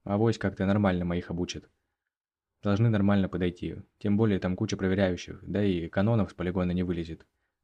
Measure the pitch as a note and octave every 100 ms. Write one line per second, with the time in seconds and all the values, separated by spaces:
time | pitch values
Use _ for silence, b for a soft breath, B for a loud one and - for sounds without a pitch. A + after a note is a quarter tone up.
0 | - G2+ A2+ G#2+ F#2+ F#2+ F#2+ G#2 G2 F2+
1 | F2 F2 - F2 F2 D#2 - _ _ _
2 | _ _ _ _ _ _ G#2 G2+ A#2 G#2+
3 | G2+ G2+ F#2+ F2 F2+ - E2 F#2 - _
4 | G2+ G2+ A2 F#2 F#2 F#2 G#2+ G2 F#2+ F#2+
5 | F#2+ F2 - - - F#2 G#2 F2 E2 G2
6 | G#2 A#2 G2 - F2 F2+ F2+ F2+ F2+ E2+
7 | E2 D#2+ - _ _ _